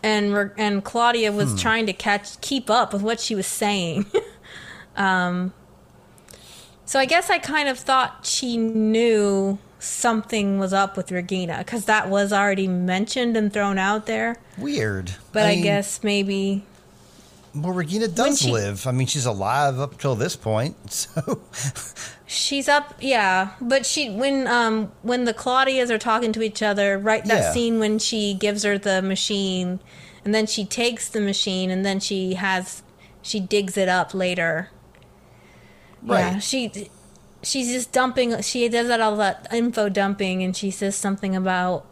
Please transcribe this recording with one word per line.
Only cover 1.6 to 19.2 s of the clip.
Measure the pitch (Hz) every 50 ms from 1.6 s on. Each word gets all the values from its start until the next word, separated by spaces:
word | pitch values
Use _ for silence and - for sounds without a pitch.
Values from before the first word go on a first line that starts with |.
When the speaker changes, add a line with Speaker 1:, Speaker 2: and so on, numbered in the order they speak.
| - 233 220 226 226
Speaker 1:
to | 208 180
catch, | - - 220 202 202 202 - - -
keep | - - - 269 - -
up | 208 247 226 - -
with | 202 202
what | 220 233 226
she | - - 226
was | 202 190
saying. | - - - 226 208 208 196 180 170 - 190 202 -
<laughs> | - 427 440 - - - - - - - - - - - - - -
Um, | - 196 190 185 185 180 180 180 180 180 185 - - - - - - - - - - - - - - - - - - - - - - - - - - -
so | - - 269
I | 269
guess | 262 311 339 359 -
I | 392 339
kind | - - 285 311 294 277
of | 262 247
thought | - - 269 262 254 - - - -
she | - - - - 247 240
knew | 233 226 226 220 220 214 214 220 226 233 233 220 214 208 202 196 196 196 196 196 202 - - - -
something | - - - - - 240 226 220 214 - - 214 202 196 196 196
was | 196 185 196
up | 190 196 190 190
with | - 180 -
Regina, | 185 180 180 180 196 190 180 170 165 - 185
'cause | - - 233 196
that | - 214 214 - 190
was | 196 202 202 196 208
already | 196 202 202 196 196 190 190
mentioned | 185 180 180 180 180 190 208 226 - 262 247 240 226
and | 226 214 208 202
thrown | 220 202 202 196
out | 190 190 196 208 214 214
there. | - 226 220 226 233 240 240 - - -
Speaker 2:
Weird. | - 226 285 285 - 110 107 101 95 90 90 95 - - - -
Speaker 1:
But | 214 214
Speaker 2:
I | 208
Speaker 1:
I | 208
Speaker 2:
mean, | 175 170
Speaker 1:
guess | 202 202 202 196 202 - - -
maybe | 208 202 202 196 196 196 196 196 196 196 196 202 - - - - - - - - - - - - - - - - - -
Speaker 2:
well, | 147 151 180 185
Regina | 180 170 151 180 214 226
Speaker 1:
when | 220 165
Speaker 2:
does | 233 269 294 294 -
Speaker 1:
she | 139 123 120
Speaker 2:
live. | 110 101 101 101 98 -
I | 131 123
mean, | 127 131 127
she's | - 151